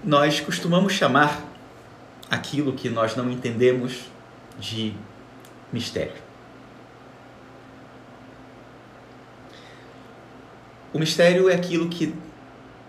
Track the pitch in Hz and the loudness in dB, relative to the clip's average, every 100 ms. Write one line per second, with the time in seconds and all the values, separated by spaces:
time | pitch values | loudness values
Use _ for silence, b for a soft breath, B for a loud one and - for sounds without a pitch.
0 | 208 143 151 - - - 175 175 202 - | 4 4 4 0 -4 -4 2 2 2 2
1 | 143 131 147 - - - - - - - | 4 4 4 0 -10 -16 -20 -20 -20 -20
2 | - - - - - 139 143 123 123 113 | -20 -20 -6 -6 -4 -2 -2 -4 -4 -2
3 | 110 127 123 123 120 113 127 123 120 - | -2 -2 -4 -4 -4 2 4 4 -2 -8
4 | - - - - - - 104 110 110 101 | -14 -20 -20 -20 -20 -14 -10 -6 -6 -6
5 | - - - - - - - 117 - - | -16 -20 -20 -20 -20 -20 -10 -8 -6 -6
6 | 76 - - - - - - - - - | -6 -8 -20 -20 -20 -20 -20 -20 -20 -20
7 | - - - - - - - - - - | -20 -20 -20 -20 -20 -20 -20 -20 -20 -20
8 | - - - - - - - - - - | -20 -20 -20 -20 -20 -20 -20 -20 -20 -20
9 | - - - - - B B B B 127 | -20 -20 -20 -20 -20 B B B B -20
10 | - - - - - - - - - 147 | -20 -20 -20 -20 -20 -20 -20 -20 -10 -4
11 | 156 - 175 180 185 170 - 165 170 - | -2 6 6 8 4 4 0 -2 -2 -2
12 | 151 - - - - - - - | -4 -4 -14 -20 -20 -20 -20 -20